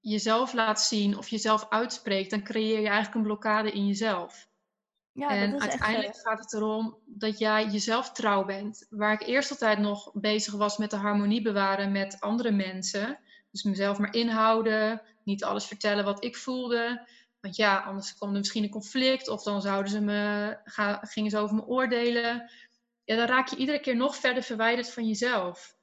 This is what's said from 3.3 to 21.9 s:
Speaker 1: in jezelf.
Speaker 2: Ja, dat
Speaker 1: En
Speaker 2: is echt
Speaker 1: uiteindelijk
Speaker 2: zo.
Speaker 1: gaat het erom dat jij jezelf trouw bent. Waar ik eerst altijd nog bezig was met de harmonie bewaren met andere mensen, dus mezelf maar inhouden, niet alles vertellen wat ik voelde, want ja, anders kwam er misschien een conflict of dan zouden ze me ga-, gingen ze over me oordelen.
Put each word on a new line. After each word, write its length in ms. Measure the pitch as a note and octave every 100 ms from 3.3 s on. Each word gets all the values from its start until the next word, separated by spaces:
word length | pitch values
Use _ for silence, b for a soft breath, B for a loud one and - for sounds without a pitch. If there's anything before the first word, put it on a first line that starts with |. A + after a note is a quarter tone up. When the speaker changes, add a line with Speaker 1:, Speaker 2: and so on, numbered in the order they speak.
| G#3 A3 G#3+ G#3+
Speaker 1:
in 140 | G3+ G3+
jezelf. 600 | G3 A3 F#3 F3 - - _ _ _ _ _ _
Speaker 2:
Ja, 160 | - C#4+
dat 80 | G#3
Speaker 1:
En 120 | G3+
Speaker 2:
is 60 | C#4+
echt 100 | D4+
Speaker 1:
uiteindelijk 440 | C4 G#3+ A3+ G#3
Speaker 2:
zo. 60 | A3
Speaker 1:
gaat 160 | - A3
het 140 | -
erom 460 | A3 G#3+ G#3+ A3 - -
dat 320 | G#3 A3 G#3+
jij 280 | G#3+ G#3+ A3
jezelf 460 | G#3 G3+ A3+ -
trouw 320 | - A3 G3+
bent. 420 | F#3+ G3 G#3 G#3+ -
Waar 220 | G#3+ G#3
ik 140 | G#3+ -
eerst 240 | B3 C#4
altijd 280 | C#4 A3+ G#3
nog 320 | G#3 G3+ -
bezig 400 | G#3 G#3 G#3+ G#3+
was 220 | G#3 G#3 G#3
met 120 | G#3+
de 60 | G#3
harmonie 460 | G3+ G#3 G3+ A3+
bewaren 500 | A3 G3+ G3 G3 G3
met 280 | G3 G3 -
andere 300 | G#3 A3+ A#3+
mensen, 680 | G3+ F#3+ F#3 F#3 G3+ G#3+ D4 B B _
dus 120 | G3+
mezelf 360 | G#3 G3 G3 G3+
maar 160 | G#3
inhouden, 880 | A#3 A#3 A3 A3 A3+ A3+ G#3+ G#3+ A3+ B _
niet 200 | - G3+
alles 220 | - G3+ -
vertellen 380 | G#3 G#3+ G#3
wat 200 | G3+ G3+
ik 120 | A#3+ A#3+
voelde, 720 | - B3+ B3 A#3 A#3 A#3+ B B B _
want 160 | G3 F3+
ja, 220 | G#3+ G3
anders 360 | - G3 G3 -
kwam 160 | G3+
er 60 | G3
misschien 240 | G3+ A3+
een 80 | G#3
conflict 580 | G#3+ G3+ C4 C4 C4 -
of 140 | G#3
dan 200 | G#3+ G3+
zouden 280 | G3 G3 G3
ze 80 | G#3+
me 560 | G#3 G#3 G#3 G#3 G#3 -
ga-, 340 | - - G#3 G#3
gingen 280 | G#3+ - G#3+
ze 80 | G#3+
over 160 | G#3 G#3+
me 100 | -
oordelen. 840 | B3 B3+